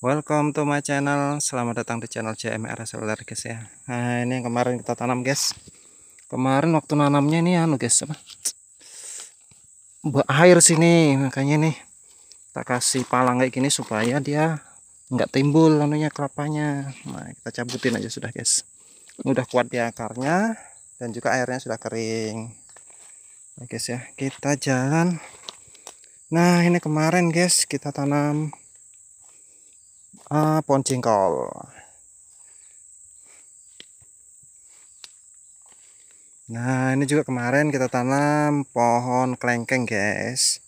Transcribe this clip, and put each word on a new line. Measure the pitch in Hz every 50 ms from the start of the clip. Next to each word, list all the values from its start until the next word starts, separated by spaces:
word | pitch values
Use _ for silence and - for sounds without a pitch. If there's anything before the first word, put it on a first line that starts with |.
Welcome | - 123 139 151 147 - 151 151 147 151 143
to | - 147
my | 143 143 147
channel. | 147 - 143 139 143 143 143 143 143 143 147
Selamat | 147 - - - 127 120 117 117 120 113
datang | - 117 117
di | 113 113
channel | - 120 113 110 110
J | - - 117 110
M | 110 110
R | 113 117 113 113 -
Solar, | - 113 110 107 110 -
guys, | - - 113 - -
ya. | 117 117 113 113 107 - - -
Nah, | - 123 120 120 120 123 120 120
ini | 123 127 127
yang | 120 120
kemarin | 117 123 123 123 123 117
kita | - - 120
tanam, | - 120 123 127 127
guys. | 123 131 139 - - - - - - - - - - - - - - - - - _
Kemarin | - - 123 127 131 135 139 151 165 165
waktu | 156 - - 151
nanamnya | 147 147 143 143 143 139 147 160 170 170
ini, | 175 180
anu, | 170 165 165 151
guys, | 123 - 117 - -
apa? | - 151 151 - - - - - - - - _ - _ _ _ - - - - - - - - - - - _ _ _ - _ _ _ _ - _ _ _ _ - 156
Mbak | - 139 - - 131 143
air | 170 180 180
sini, | 175 165 - 170 156 165 170 170 170 165 147 139
makanya | 135 139 131 - 139 135 143 151 151 156 160
nih | 147 - - - - - - - - _ - _ - - - -
tak | - - - - 123
kasih | 123 - - - 131 123
palang | - - 123 127 127 123 123 131
kayak | 131 123
gini | 131 131 143
supaya | - - 127 - 113 107 110 120 123
dia | 147 135 143 143 151 156 165 160 147 - - - - - _ _ _ _ - 131
nggak | 120 - - -
timbul | 135 135 147 143 160 160 160 156
anunya, | 147 147 147 151 151 156 151
kelapanya. | - - 147 135 - - 143 151 151 151 151 147 143 143 139 139 127 - -
Nah, | 147 - - - -
kita | - - _ 120 - -
cabutin | 120 120 120 120 - 131 117 110
aja | 104 107
sudah, | - - - 117 120
guys. | - 120 - - - - - - - - - _ - _ - - -
Ini | - 131 135
udah | 131 123
kuat | - - 123 120 120
di | -
akarnya | 123 117 117 110 - 117 107 110 123 131 143 165 185 208 226 226 - - - - - - - -
dan | - 123 117 110
juga | 120 - 123 110
airnya | 131 123 123 127 127
sudah | - 123 113
kering. | 113 - 117 110 113 113 110 113 113 110 110 107 113 113 120 110 - - - - - - - - - - - - - - - - - - - - -
Oke, | 123 123 -
guys, | 113 -
ya, | - 123 123 123 - -
kita | - 139 135 - - - 139 147
jalan. | 139 - 143 135 127 127 139 147 165 170 180 175 156 - - - - - - - - - - - - _ - - _ - _ _ - - - 160
Nah, | 165 175 175 175 175 170
ini | 175 175 175
kemarin, | - 160 151 156 156 160 170 180 175 170
guys, | 156 170 180 180 - - - -
kita | - 139 - 147 139
tanam, | - 139 143 143 147 147 147 147 151 156 151 - - - - - - - - - - - - - - _ - _ - _ _ _ _ _ _ _ _ - - - - - - - - - - 143
eh, | 151 156 156 156 156 151
pohon | - 139 135
jengkol. | 135 - 135 127 120 120 110 101 95 92 80 65 60 50 50 - - - - - - - - - - - - - - - - _ - - - - - - - - - - - - - - - - - - - - - - - - - - - - - _ _ _ - - _ _ - - - - - - - - _ _ _ _ - _ _ _ - - - - _ - - - - - - - - - - _ - - _ _ - - - _ _ _ _ - _ -
Nah, | 113 117 120 127 131 127 131 131 131
ini | 135 143
juga | 131 143 151
kemarin | 143 - 131 120 120 120 131 143 151 151
kita | 139 135 127 123 -
tanam | 127 123 127 135 139 147 147 147 151 147 147 147 143 135 - -
pohon | 123 120 120 117 120 123 131 123 127 127 127 123
kelengkeng, | - - 123 120 117 117 - 135 131 123
guys. | 107 113 101 101 104 98 101 101 110 127 131 - - - - -